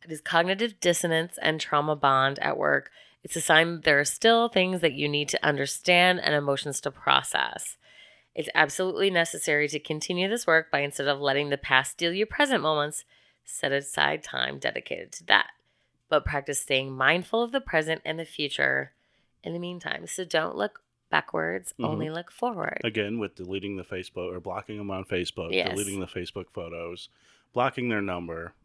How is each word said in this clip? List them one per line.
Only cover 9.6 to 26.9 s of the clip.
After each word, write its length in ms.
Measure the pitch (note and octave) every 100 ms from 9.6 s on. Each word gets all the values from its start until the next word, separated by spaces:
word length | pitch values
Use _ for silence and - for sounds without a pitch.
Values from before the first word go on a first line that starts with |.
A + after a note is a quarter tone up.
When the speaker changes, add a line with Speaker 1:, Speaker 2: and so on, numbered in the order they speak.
| D3
Speaker 1:
to 100 | D3
continue 500 | - D#3 - F3+ F#3+
this 180 | A#3 -
work 240 | D#3+ D#3+
by, 80 | C#3+
instead 280 | C#3+ - C#3
of 120 | C#3
letting 300 | C#3+ C#3 D3
the 80 | C#3
past 340 | - C3 C3+
steal 200 | - E3+
your 140 | F#3 G#3+
present 340 | - C#4+ A3+
moments, 400 | D3+ D3+ D3 - - _ _ _
set 280 | - - C#3+
aside 500 | C#3 C#3 - C#3+ D3+
time 360 | - B1+ B1+ C#3
dedicated 520 | - - - E2+ -
to 120 | - -
that. 220 | G#2 - - _ _ _ _ -
But 160 | D3+ -
practice 360 | C#3+ C#3 C#3
staying 300 | - C3+ C3+ C3
mindful 480 | C3 E3+ F3 A3+
of 80 | A#3
the 80 | C4
present 400 | - D#3+ D#3 D#3+ -
and 120 | D#3+
the 80 | D#3+
future 680 | - D3 - C#3 C3+ C3+ _ _ _ _ _
in 80 | E3
the 60 | E3+
meantime. 480 | F3 F3 - - E3+
So 160 | -
don't 320 | F3 D#3+ D#3+ -
look 260 | G#3 - _ _ -
backwards, 640 | D3+ - E3 D#3+ F3+ F3
Speaker 2:
Mm-hmm. 120 | - D#3
Speaker 1:
only 240 | D#3 D#3
look 220 | E3 F3
forward. 480 | - B3 G3 - - A#2
Speaker 2:
Again, 340 | A2 G2+ A2+
with 160 | G2+ -
deleting 400 | F2+ G2 G2+ F#2+
the 80 |
Facebook 500 | F2+ F#2 F2+ F#2 F2+
or 60 | F2+
blocking 380 | F#2+ F#2 - G#2
them 140 | G2+
on 120 | F#2+
Facebook, 480 | F#2+ F#2 F2 - E2+
Speaker 1:
Yes. 180 | F#2 E2+
Speaker 2:
deleting 280 | G2 G2+ G2
the 60 | F2+
Facebook 380 | F#2 F2 G2 F2
photos, 560 | - E2+ E2 E2+